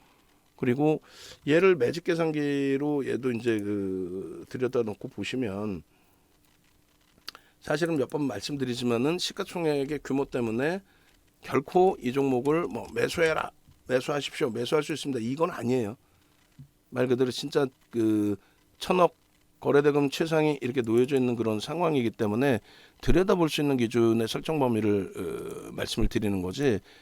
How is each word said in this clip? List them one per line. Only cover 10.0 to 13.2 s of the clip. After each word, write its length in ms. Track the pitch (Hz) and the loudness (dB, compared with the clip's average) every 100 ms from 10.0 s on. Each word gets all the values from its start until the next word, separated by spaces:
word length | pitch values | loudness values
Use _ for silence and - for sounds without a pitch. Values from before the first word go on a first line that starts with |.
규모 220 | - 135 135 | -2 -2 -2
때문에 560 | 135 117 110 147 190 - _ _ _ _ _ | -2 -2 0 0 -2 -8 _ _ _ _ _
결코 560 | - 131 - 180 185 - | -4 -2 2 4 4 2
이 120 | 123 | -2
종목을 540 | 135 139 127 139 160 170 | 0 2 2 2 0 0
뭐 200 | 110 104 | -6 -8
"매수해라, 580 | 113 127 170 | -2 -2 2